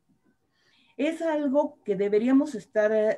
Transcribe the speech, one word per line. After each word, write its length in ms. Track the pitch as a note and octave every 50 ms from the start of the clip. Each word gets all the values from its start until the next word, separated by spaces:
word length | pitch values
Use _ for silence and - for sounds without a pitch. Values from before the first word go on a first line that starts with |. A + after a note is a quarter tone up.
| _ _ _ _ _ _ _ _ _ _ _ _ _ _ _ _ _ _ _
es 240 | - C#4 D#4+ E4 D#4+
algo 600 | E4 E4 D4+ D4+ D4 C#4 C4 D4 D4+ D4 - _ -
que 100 | G#3 G3
deberíamos 600 | F#3 G3+ G3+ G#3 G#3+ A#3 B3+ C4+ C4+ D4 D4+ A3+
estar, 360 | G3+ - _ - G#3+ G#3 G#3+
eh, 260 | A3 A3 G#3+ G#3+ -